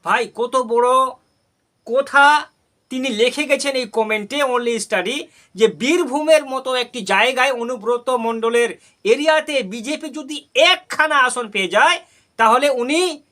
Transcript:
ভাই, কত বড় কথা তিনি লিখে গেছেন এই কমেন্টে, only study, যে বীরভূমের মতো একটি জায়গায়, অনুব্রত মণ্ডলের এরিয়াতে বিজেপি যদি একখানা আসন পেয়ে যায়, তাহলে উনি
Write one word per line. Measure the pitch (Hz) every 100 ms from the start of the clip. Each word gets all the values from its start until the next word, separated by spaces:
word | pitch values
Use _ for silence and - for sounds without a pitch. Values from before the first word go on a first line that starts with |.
ভাই, | 170 220 240
কত | - 240 262
বড় | 226 233 247 262 262 - _ _ _ _ _ _ -
কথা | 247 277 277 285 302 - _ _ _ _
তিনি | 262 262
লিখে | 214 240 262
গেছেন | 302 285 285 262
এই |
কমেন্টে, | 233 226 214 214 208 277
only | 269 247 240 226
study, | - 196 180 285 330 _ _
যে | 185 220
বীরভূমের | 147 247 349 285 277 311 311
মতো | 269 262 262
একটি | 254 240 247
জায়গায়, | 190 196 240 254 269
অনুব্রত | 247 233 254 214 240 240
মণ্ডলের | 247 226 226 226 233 233 - _ _
এরিয়াতে | 196 269 311 311 302 277
বিজেপি | 190 226 220 311 311
যদি | 311 269 302 _
একখানা | 254 339 359 _ - 311 294
আসন | 254 247 220
পেয়ে | 202 185
যায়, | 196 302 339 - _ _ -
তাহলে | 226 247 285
উনি | 254 247 320 359 294 _